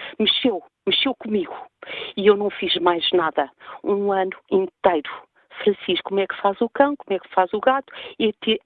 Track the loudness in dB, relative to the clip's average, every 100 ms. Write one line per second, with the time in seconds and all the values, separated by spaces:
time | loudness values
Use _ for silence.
0 | -12 -2 0 2 2 0 -6 _ -2 0
1 | 0 -4 -4 -2 -4 -8 -18 _ -14 -12
2 | -12 0 4 4 2 -4 -4 0 2 2
3 | 2 2 2 0 -4 _ -20 -10 -2 0
4 | 0 0 -2 -4 -2 0 0 _ 2 2
5 | -2 -12 -18 _ _ -4 0 0 -2 -4
6 | -2 -4 -4 -2 -2 0 -2 2 2 2
7 | -4 -6 -4 0 0 2 2 0 -2 -16
8 | -16 -2 -2 0 -2 -2